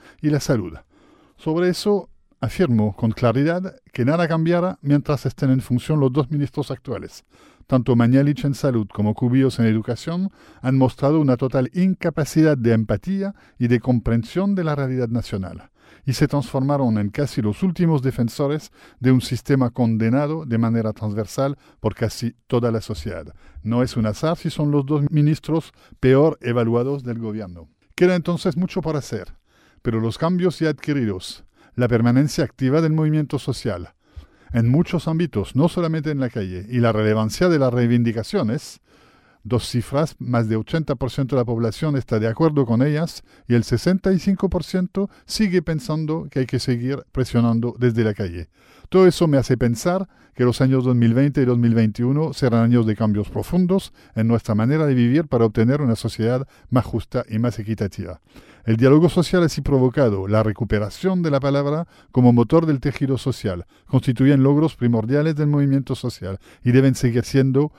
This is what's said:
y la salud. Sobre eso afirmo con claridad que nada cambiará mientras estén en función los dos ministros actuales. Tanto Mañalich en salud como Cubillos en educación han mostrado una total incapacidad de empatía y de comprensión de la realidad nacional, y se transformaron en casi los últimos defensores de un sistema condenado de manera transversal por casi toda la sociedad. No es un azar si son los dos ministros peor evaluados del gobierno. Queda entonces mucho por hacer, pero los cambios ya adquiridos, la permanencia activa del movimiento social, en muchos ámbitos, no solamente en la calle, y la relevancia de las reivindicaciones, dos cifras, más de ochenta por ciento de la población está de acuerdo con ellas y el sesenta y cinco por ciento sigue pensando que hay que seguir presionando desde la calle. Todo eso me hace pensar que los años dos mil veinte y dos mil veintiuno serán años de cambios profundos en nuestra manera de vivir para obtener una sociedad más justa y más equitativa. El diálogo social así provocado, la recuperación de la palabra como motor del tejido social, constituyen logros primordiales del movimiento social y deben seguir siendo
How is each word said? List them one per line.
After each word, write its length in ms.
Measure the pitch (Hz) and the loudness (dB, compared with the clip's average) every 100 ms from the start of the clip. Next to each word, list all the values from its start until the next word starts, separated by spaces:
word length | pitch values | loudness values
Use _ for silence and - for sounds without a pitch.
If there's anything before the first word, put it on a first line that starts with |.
| - - | -8 -6
y 80 | 151 | -2
la 100 | 147 | 0
salud. 320 | - 123 90 78 - _ _ _ _ _ | 0 -2 -2 -10 -20 _ _ _ _ _
Sobre 320 | 160 160 180 | -4 0 0
eso 400 | 175 208 202 - - _ - | 0 0 -2 -2 -18 _ -8
afirmo 560 | 120 - 170 117 107 - | -6 0 2 2 0 0
con 140 | 113 | -2
claridad 680 | 107 123 117 147 175 185 - _ | 0 0 2 0 -2 -6 -12 _
que 140 | - 123 | -4 0
nada 200 | 165 170 | 2 0
cambiará 520 | 160 165 175 180 - | 0 0 0 0 -4
mientras 460 | 143 143 - 147 131 | 0 0 2 -2 -4
estén 240 | - 139 | -2 0
en 100 | 131 | 0
función 400 | - 123 - 156 | 0 -2 0 0
los 120 | 131 | 2
dos 180 | 135 123 | 0 -2
ministros 400 | 147 139 - 139 | -2 -4 -6 -8
actuales. 540 | 131 - 101 139 - _ _ _ _ - | -10 -10 -10 -10 -18 _ _ _ _ -2
Tanto 300 | 131 135 120 | 0 2 4
Mañalich 480 | 117 135 143 139 | 4 4 2 0
en 100 | 147 | -2
salud 320 | 135 143 117 101 | -2 -2 -2 -4
como 280 | - 104 | -2 -2
Cubillos 440 | 107 123 131 135 123 | 0 0 2 2 2
en 80 | 113 | 2
educación 640 | 110 110 113 - 175 190 - - - | 2 -2 -8 -6 -4 -6 -8 -20 -10
han 160 | 131 131 | -2 2
mostrado 420 | 131 - 143 160 | 2 0 0 2
una 160 | 143 123 | 2 0
total 320 | 131 135 123 | 0 -2 -2
incapacidad 840 | 180 190 185 175 160 143 160 156 143 | 0 0 0 -4 -4 -2 2 2 4
de 160 | 117 | 2
empatía 640 | 113 107 104 - 196 196 - _ - | 2 0 -4 -4 -6 -6 -10 _ -4
y 80 | 120 | 0
de 140 | 120 | 2
comprensión 720 | 127 120 113 117 113 175 202 | 2 0 0 -2 -2 -2 -2
de 80 | 196 | 0
la 140 | 160 143 | -2 -2
realidad 320 | 131 127 120 | -4 -2 -2
nacional, 640 | 117 - 101 92 87 - _ _ - | -4 -4 -6 -8 -12 -20 _ _ -12
y 80 | - | -4
se 160 | 120 147 | 0 0
transformaron 680 | - - 139 135 143 127 107 | 0 -2 -2 0 0 0 0
en 140 | 104 | -2
casi 320 | - 143 - | -2 -4 -2
los 220 | 110 208 | -4 -2
últimos 380 | 190 170 165 151 | -2 0 0 2
defensores 680 | 131 127 117 - 139 151 - _ - - | 0 -2 -4 -2 -4 -4 -8 _ -20 -2
de 100 | 127 | 4
un 100 | 127 | 4
sistema 500 | - 123 - 135 123 | 2 -6 0 0 0
condenado 760 | - 117 110 113 131 147 160 | 0 0 2 2 0 0 -4
de 140 | 151 113 | -4 0
manera 340 | 113 117 107 | 0 0 -2
transversal 680 | 104 107 104 101 - 139 143 _ _ | -4 -6 -6 -6 -2 -4 -4 _ _
por 160 | 110 - | -6 -2
casi 400 | 110 - 117 - - | -6 -4 -8 -8 -4
toda 240 | 123 120 | -2 0
la 120 | 113 | -2
sociedad. 520 | - 110 - 90 76 - - - | -6 -10 -10 -10 -14 -20 -20 -12
No 180 | 104 120 | -4 -2
es 140 | 123 123 | -2 -2
un 100 | 107 | -2
azar 300 | 101 156 165 | -2 -4 -4
si 120 | 156 | -6
son 220 | - 147 | -4 -2
los 160 | 143 135 | 0 0
dos 240 | 151 143 | -2 0
ministros 640 | 151 147 156 - 160 - _ - - | 2 2 0 -2 -4 -4 _ -20 -2
peor 400 | 127 131 156 - | 4 4 4 0
evaluados 600 | 123 120 113 117 127 143 | -2 -2 0 0 -2 -4
del 160 | 123 117 | -6 -8
gobierno. 500 | 110 107 98 87 80 _ _ - | -6 -8 -10 -16 -20 _ _ 0
Queda 180 | 180 | 2
entonces 420 | 180 160 175 185 139 | 2 -2 -4 -2 -2
mucho 240 | 185 190 | -4 -4
por 160 | 156 156 | -4 -4
hacer, 380 | - 110 87 - _ _ _ _ | -6 -10 -10 -18 _ _ _ _
pero 160 | - 113 | -4 -2
los 200 | 113 - | -2 -2
cambios 420 | 160 180 180 - | -2 0 0 0
ya 80 | 160 | -2
adquiridos, 760 | 147 - 143 110 92 - - - _ _ | -2 -2 -2 -2 -4 -10 -18 -20 _ _
la 140 | - 123 | -2 0
permanencia 560 | 120 120 127 147 - | 2 4 4 2 0
activa 360 | 151 - 131 151 | -4 -2 0 2
del 120 | 160 | 2
movimiento 480 | 156 156 156 151 143 | 0 0 0 -2 -4
social, 480 | - 123 123 87 90 _ _ - - _ - | -6 -6 -6 -8 -10 _ _ -20 -20 _ -6
en 160 | 120 113 | 0 2
muchos 400 | 143 175 170 - | 2 2 -2 -2
ámbitos, 480 | 160 170 104 95 127 | -2 -2 -4 -4 0
no 120 | 170 | 0
solamente 440 | - 165 160 147 | 0 -4 -2 -4
en 80 | 143 | -4
la 100 | 127 | -4
calle, 340 | 120 92 90 104 | -4 -6 -8 -4
y 80 | 123 | 0
la 140 | 120 | 2
relevancia 560 | 107 107 107 110 - 180 | 2 2 2 0 0 2
de 100 | 160 | 2
las 160 | 127 | 2
reivindicaciones, 1080 | 123 117 120 117 110 107 - 113 139 - - _ _ _ _ _ _ | 2 2 2 2 -2 -4 -2 -2 -4 -8 -20 _ _ _ _ _ _
dos 260 | 95 120 - | -4 -4 -2
cifras, 460 | 123 - 139 160 - | -4 -2 -2 -2 -4
más 280 | 123 120 110 | -4 0 0
de 80 | 110 | -2
ochenta 380 | - 165 151 | -2 -4 -2
por 160 | 127 127 | -4 -4
ciento 240 | - 127 | -4 -2
de 60 | 135 | 0
la 20 | |
población 520 | 117 117 117 - 156 139 | 0 -2 -2 -2 -2 -2
está 240 | - 110 | -2 -2
de 80 | 110 | 0
acuerdo 360 | - 165 147 | 0 0 2
con 160 | 120 117 | 0 2
ellas 440 | 143 151 165 - - _ - | 2 0 -4 -8 -20 _ 0
y 60 | |
el 100 | 120 | 0
sesenta 480 | - 117 175 190 190 | 2 0 0 0 2
y 80 | 190 | 0
cinco 280 | - 196 190 | 0 0 0
por 140 | 180 | -2
ciento 480 | - 185 180 190 202 _ - | -4 -4 -4 -4 -6 _ -8
sigue 360 | - 214 180 | -2 0 0
pensando 640 | 160 156 - 156 156 160 143 | 0 -4 -4 -6 -4 -6 -6
que 80 | 139 | -4
hay 80 | 127 | -4
que 140 | 127 | -4
seguir 440 | - 120 123 135 - | -2 -4 -4 -8 -8
presionando 600 | - 127 120 117 113 117 117 | -6 -2 0 2 0 -2 0
desde 260 | 123 113 | 0 2
la 100 | 110 | 0
calle. 340 | 104 98 87 85 _ _ _ - | -2 -6 -8 -14 _ _ _ -2
Todo 200 | 185 185 | 4 6
eso 180 | - 170 | 4 2
me 100 | 139 | 2
hace 220 | 123 123 | 2 0
pensar 500 | 120 117 - 185 185 _ _ | 0 0 -2 -4 -4 _ _
que 120 | - | -2
los 160 | 123 117 | 0 2
años 240 | 131 131 | 2 2
dos 100 | 127 | 2
mil 180 | 123 117 | 4 4
veinte 300 | 117 147 147 | 4 2 2
y 20 | |
dos 140 | 127 120 | 2 2
mil 160 | 117 | 2
veintiuno 580 | 117 110 104 123 143 160 | 4 2 0 -2 0 -2
serán 300 | - 127 117 | -2 0 2
años 240 | 117 120 110 | 4 4 2
de 80 | |
cambios 340 | 104 110 104 101 | 0 0 0 -2
profundos 640 | 107 101 175 180 190 - - - | -6 -4 0 2 0 -2 -16 -10
en 140 | 113 113 | -2 0
nuestra 260 | 113 - | 0 0
manera 320 | 104 117 156 147 | 0 2 2 2
de 80 | |
vivir 320 | 127 120 143 160 | 2 4 2 2
para 180 | 120 | 2
obtener 360 | 113 113 113 143 | 2 2 2 2
una 160 | 139 113 | 0 -2
sociedad 500 | 113 - 113 127 139 _ - | -4 -2 -2 -2 -6 _ -2
más 140 | 127 | -2
justa 400 | - 113 - 127 - | 0 -4 -4 -6 -4
y 100 | 110 | -2
más 200 | 120 - | -2 -4
equitativa. 600 | 104 107 101 - 90 90 _ - - - | -6 -4 -6 -6 -12 -12 _ -20 -20 -10
El 120 | - 110 | -2 4
diálogo 320 | 131 151 170 | 6 6 6
social 360 | - 165 185 | 2 2 2
así 160 | 165 - | 2 0
provocado, 640 | 139 139 127 135 127 98 98 | 0 2 2 2 2 0 0
la 160 | 107 | 0
recuperación 800 | 110 101 104 107 104 - 185 185 | 0 -2 -2 -2 -4 -4 -2 0
de 80 | 165 | 0
la 80 | 139 | 0
palabra 480 | 139 139 143 156 170 _ _ | 0 0 0 -2 -6 _ _
como 220 | - 123 | 4 6
motor 340 | 120 117 165 160 | 6 6 4 4
del 140 | 139 | 0
tejido 360 | 139 - 135 131 | -2 -4 -2 -2
social, 480 | 135 - 107 90 - _ - | -2 -4 -4 -6 -10 _ -2
constituyen 560 | 131 - 120 135 139 | 0 2 2 4 6
logros 320 | 135 147 156 | 4 4 2
primordiales 640 | - 120 117 110 143 160 151 | 0 0 0 0 0 0 0
del 100 | 151 | 0
movimiento 480 | 147 139 135 127 | 2 2 0 -2
social 440 | 131 123 - 92 98 - - | -6 -6 -8 -10 -10 -12 -6
y 80 | 120 | 2
deben 240 | 123 135 - | 4 6 4
seguir 280 | 123 117 | 0 0
siendo 480 | - 139 135 131 151 | 0 2 2 2 0